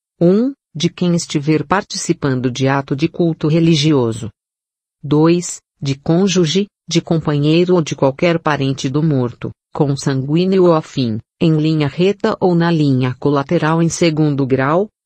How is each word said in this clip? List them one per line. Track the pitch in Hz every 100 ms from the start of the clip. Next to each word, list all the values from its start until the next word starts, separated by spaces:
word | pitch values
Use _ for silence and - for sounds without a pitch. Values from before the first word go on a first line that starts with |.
| _ -
Um, | 170 202 262 277 _ 147
de | 170
quem | - 175 175
estiver | - 151 143 156 156
participando | 190 - - - 170 143 127 123
de | 123 131
ato | 139 139 139
de | 165
culto | - 170 160 156
religioso. | 165 165 156 156 143 117 113 104 _ _ _ _ _ _ _
Dois, | 143 147 160 175 - - _ -
de | 139 135
cônjuge, | - 170 196 175 160 180 202 _ -
de | 165
companheiro | - 165 156 147 147 165 180 180
ou |
de | 151 143
qualquer | 135 135 170 165
parente | 160 143 135 135 139
do | 139
morto, | 160 135 123 - - - _
consanguíneo | - 143 139 143 135 135 160 185 190 175
ou |
afim, | 160 - 143 120 110 - -
em | 165 156
linha | 156 156 143
reta | - 190 202 220 -
ou | 180
na | 170 170
linha | 165 143 127 127 131
colateral | 143 143 135 170 156 165
em | 165
segundo | - 170 151 151 139 131
grau, | 131 135 170 214 _